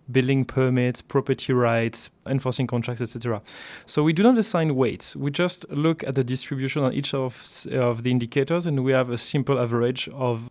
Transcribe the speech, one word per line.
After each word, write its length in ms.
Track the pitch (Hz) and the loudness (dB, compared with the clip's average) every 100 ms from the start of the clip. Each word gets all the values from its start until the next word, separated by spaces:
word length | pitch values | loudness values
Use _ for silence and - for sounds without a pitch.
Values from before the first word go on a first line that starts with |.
| - | -2
building 340 | 127 127 135 | 2 4 2
permits, 560 | 123 - 131 127 123 123 | 0 2 2 4 2 -2
property 540 | - 143 - 135 - | -2 -2 0 -2 0
rights, 560 | 127 120 117 113 - - _ - | 2 4 2 0 -2 -6 _ -4
enforcing 400 | 135 127 123 123 | -2 0 -2 0
contracts, 340 | 120 117 120 | -2 -2 -4
et 80 | 120 | -6
cetera. 320 | 123 120 107 - - - - - | -6 -4 -4 -8 -18 -16 -16 -4
So 160 | - | 0
we 100 | 151 | 2
do 100 | 165 | 4
not 140 | 226 240 | 6 6
assign 380 | - 175 160 | 4 2 2
weights. 420 | 131 120 - - 143 | 2 2 0 -8 -6
We 140 | 139 | -4
just 380 | 139 175 - - | 0 0 -2 -6
look 340 | 147 156 160 | -2 0 0
at 120 | - 139 | -2 -2
the 80 | |
distribution 580 | 120 131 - 139 135 151 | 0 -2 -4 -4 -4 0
on 100 | 131 | 0
each 220 | 131 139 | 0 -2
of 260 | 139 131 - | -2 -4 -6
s-, 240 | - - - | -10 -8 -4
of 360 | 127 120 117 | 0 0 0
the 80 | 123 | 0
indicators, 560 | 127 120 139 135 170 170 | 0 0 0 0 0 0
and 180 | 139 | 0
we 80 | 127 | 2
have 160 | 131 123 | 2 2
a 100 | 120 | -2
simple 400 | - 147 131 131 | 0 0 2 0
average 500 | 120 117 120 127 - | 2 2 2 0 -6
of 400 | 135 127 117 120 | -2 -2 -2 -4